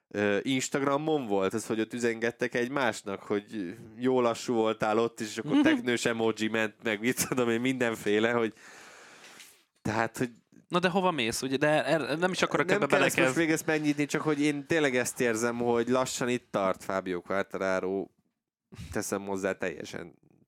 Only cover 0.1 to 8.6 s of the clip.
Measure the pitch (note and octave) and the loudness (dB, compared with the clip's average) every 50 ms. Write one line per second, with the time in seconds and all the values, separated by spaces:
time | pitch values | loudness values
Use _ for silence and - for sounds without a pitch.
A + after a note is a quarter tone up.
0.1 | - G#2 G#2 G2+ G2+ G2 - C3 C3+ C3 - - - C#3+ C3+ C#3 C#3 C#3+ D#3 D#3 | -4 -2 0 0 0 0 0 0 -2 -2 -2 -2 -2 0 0 2 0 0 0 0
1.1 | D#3 C#3+ B2 G#2 G2+ G2 F#2+ F#2+ G#2+ A2 - - A2+ A2 A2 - B2+ A#2+ A#2+ A#2 | 0 0 0 0 0 0 0 0 -2 -2 -4 -2 -2 -2 -2 -4 -4 -2 -2 -2
2.1 | A2+ A2+ A#2 A#2 - - B2 A#2+ - B2 A#2+ B2 C#3+ C#3+ C3 A2 G#2 - - G#2 | -2 0 -2 -4 -2 -2 -6 -2 -2 -2 -2 -2 0 0 0 0 0 -2 -8 -8
3.1 | G2 - - - G#2+ G2+ G#2 - A2 G#2+ F#2 E2+ G#2+ A#2 B2 A2 G#2+ A#2 B2 B2+ | -8 -8 -4 -2 -2 -2 -2 -4 -8 -8 -8 -8 -10 -12 -16 -18 -12 -2 0 2
4.1 | B2+ B2+ A#2+ A#2 A2+ - - - B2 A2+ A2 A2 G#2+ - - G#2+ G#2+ A2+ A#2 A#2 | 4 4 4 2 2 0 -2 0 2 2 2 2 2 0 0 2 2 2 2 0
5.1 | - - A2+ G#2+ G#2 A2+ G#2+ D3+ - D4 C4+ D#4 D#4 A#3+ A3+ B2 A#2+ A2+ - B2 | -2 -6 -10 -8 -8 -8 -4 0 2 4 4 4 2 2 0 0 0 2 2 0
6.1 | A2+ A2+ A2+ A2+ A2 - A2 A2 A2 A2+ A2 G#2 - _ A2+ A#2 G#2+ G2+ A2 B2 | 0 2 2 0 2 0 -2 0 0 0 0 0 -4 _ -2 -2 -2 0 0 -2
7.1 | B2 - - - D3 B2+ A#2+ A#2 A2+ A#2 B2 C3 C3 B2 B2 A#2 A2 G#2+ - G#2 | 0 0 -2 -2 0 0 2 2 2 2 0 0 0 0 0 0 0 -2 0 2
8.1 | G#2 G#2+ A2+ A#2 A#2+ A#2+ A2+ A2 - - | 2 4 2 2 2 2 0 0 -4 -8